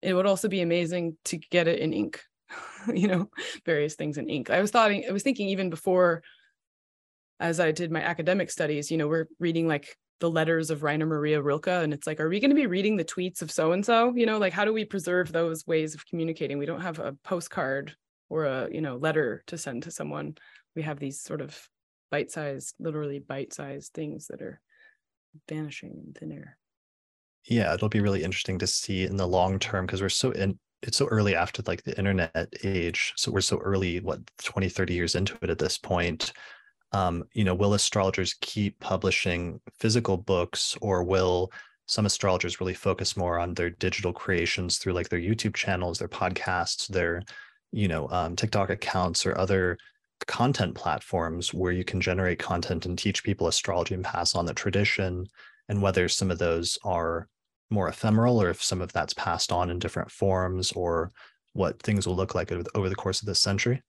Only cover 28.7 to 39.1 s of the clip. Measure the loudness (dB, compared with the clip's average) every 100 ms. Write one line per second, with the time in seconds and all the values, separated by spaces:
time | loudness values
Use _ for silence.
28.7 | -2 -2 -2 0 0 2 4 4 2 -2
29.7 | -2 -2 -2 0 2 0 2 0 -2 _
30.7 | _ -4 0 2 4 4 4 0 -2 -4
31.7 | -4 -4 0 2 2 2 -2 -4 -4 -2
32.7 | 0 0 0 -2 -2 0 0 2 0 2
33.7 | 2 2 0 -2 -6 -8 -12 -6 -2 -2
34.7 | 0 0 0 2 2 0 -2 -4 0 0
35.7 | -2 0 0 0 -2 -6 -8 -20 -20 _
36.7 | _ _ 0 0 0 -4 0 2 4 4
37.7 | 4 2 2 2 2 -2 -4 -6 -2 -2
38.7 | -2 -4 0 2